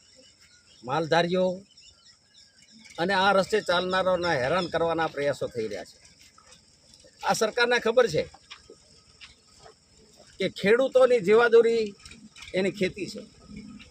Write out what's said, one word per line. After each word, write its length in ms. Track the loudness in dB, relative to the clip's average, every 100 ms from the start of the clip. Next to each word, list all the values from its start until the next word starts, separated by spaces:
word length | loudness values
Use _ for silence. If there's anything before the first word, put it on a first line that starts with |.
| _ _ -20 _ _ _ _ -18
માલધારીઓ 760 | -6 -4 0 0 2 0 -2 -4 -14 _ -20 _ _ _ _ _ -20 _ _ -20 -18 -6
અને 140 | -2
આ 180 | 0 2
રસ્તે 300 | 2 2 -2
ચાલનારાઓને 680 | 0 -2 0 -2 0 -2 0
હેરાન 380 | -2 0 -2 -2
કરવાના 420 | -2 -2 -2 -4
પ્રયાસો 400 | -4 -4 -4 -6
થઈ 200 | -6 -8
રહ્યા 160 | -8
છે. 140 | -14 -20 -20 _ -20 _ _ -20 _ _ _ -20 -20 -10 -4
આ 60 |
સરકારને 460 | -2 -2 0 0 0
ખબર 280 | 0 2 2
છે 160 | 0 -6 -10 -20 -20 -20 -20 _ _ _ _ -20 _ _ -20 -20 -20 _ _ _ _ -20 -8
કે 100 | -8
ખેડૂતોની 680 | -2 0 2 4 4 4 4
જીવાદોરી 760 | 4 4 6 6 6 2 -2 -8 -20 -20 -20 -20 -8
એની 180 | -4 -2
ખેતી 380 | -2 -4 -6 -12
છે. 120 | -14 -18 -20 -20 -20 -20 -20 -20